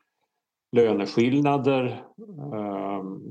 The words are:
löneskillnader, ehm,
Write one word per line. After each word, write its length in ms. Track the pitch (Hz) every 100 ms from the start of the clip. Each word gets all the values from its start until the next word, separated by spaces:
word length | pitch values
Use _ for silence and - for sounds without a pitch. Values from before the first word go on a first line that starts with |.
| _ _ _ _ _ _ _
löneskillnader, 1300 | 120 113 101 98 - 120 139 147 139 127 135 123 - - - 214 160 143
ehm, 680 | 107 104 98 98 98 95 95 -